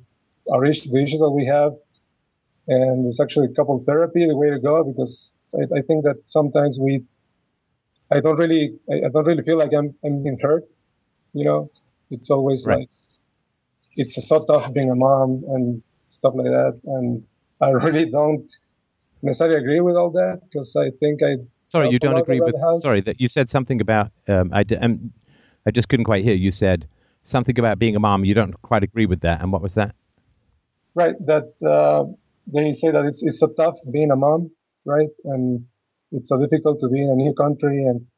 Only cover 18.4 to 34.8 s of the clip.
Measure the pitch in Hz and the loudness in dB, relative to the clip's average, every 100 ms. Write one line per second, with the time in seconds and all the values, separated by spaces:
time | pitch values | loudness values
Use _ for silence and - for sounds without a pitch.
18.4 | 151 _ _ _ _ _ _ _ 143 131 | -6 _ _ _ _ _ _ _ -6 0
19.4 | 165 156 127 151 180 175 175 165 185 180 | 2 2 2 2 2 2 0 0 -2 -4
20.4 | - 147 127 147 139 127 147 151 147 135 | -10 -12 -6 -2 -2 0 -2 0 0 -2
21.4 | 120 _ - 170 123 123 147 160 165 135 | -8 _ -6 0 2 2 2 2 2 0
22.4 | 165 127 165 170 151 104 98 - 123 - | 0 0 0 0 2 0 0 -2 -2 0
23.4 | 127 143 127 123 104 110 104 - - 98 | 0 0 -2 -2 0 0 0 -4 0 0
24.4 | 90 98 101 98 117 104 113 - _ _ | 2 0 0 0 0 -2 -6 -16 _ _
25.4 | _ _ - 113 110 135 110 104 107 98 | _ _ -2 0 2 0 2 0 2 2
26.4 | 95 - 98 90 - _ _ _ _ 135 | 0 2 2 0 -2 _ _ _ _ -2
27.4 | 123 123 117 98 117 104 107 98 98 104 | 0 0 0 0 0 0 2 2 2 2
28.4 | 98 92 - 113 98 113 110 90 85 85 | 0 -4 -4 -2 0 0 -2 0 -2 -2
29.4 | 90 95 98 101 104 - _ _ _ _ | -2 -4 -4 -4 -4 -8 _ _ _ _
30.4 | _ _ _ _ _ - 170 - 147 151 | _ _ _ _ _ -2 0 0 0 0
31.4 | 151 - 156 151 147 147 139 - _ _ | -2 -4 0 4 4 2 0 -8 _ _
32.4 | - 147 151 135 160 151 147 139 113 120 | -6 -2 -2 0 0 2 0 -2 -4 2
33.4 | 156 160 160 165 135 135 151 135 139 160 | 2 2 0 -2 -6 -2 2 2 2 0
34.4 | 170 - _ _ | -2 -12 _ _